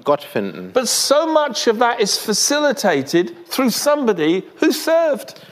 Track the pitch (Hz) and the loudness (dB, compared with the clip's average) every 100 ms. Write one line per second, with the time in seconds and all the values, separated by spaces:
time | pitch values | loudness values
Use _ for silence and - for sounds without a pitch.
0 | - 143 - 120 98 - 92 247 233 - | -2 -2 -2 -6 -6 -8 -4 -2 0 0
1 | - 285 330 311 294 220 - 220 240 - | 2 2 2 2 0 -2 0 2 2 0
2 | 202 - - 202 - 285 294 240 196 147 | -2 -2 -4 -2 0 2 0 0 0 0
3 | 131 170 180 - - - 262 - 285 294 | 0 0 0 -6 -8 -2 0 0 0 0
4 | 240 180 151 185 - - 311 - - 330 | 0 0 0 0 -4 0 0 0 0 2
5 | 330 247 - - - | 2 -2 -8 -20 -20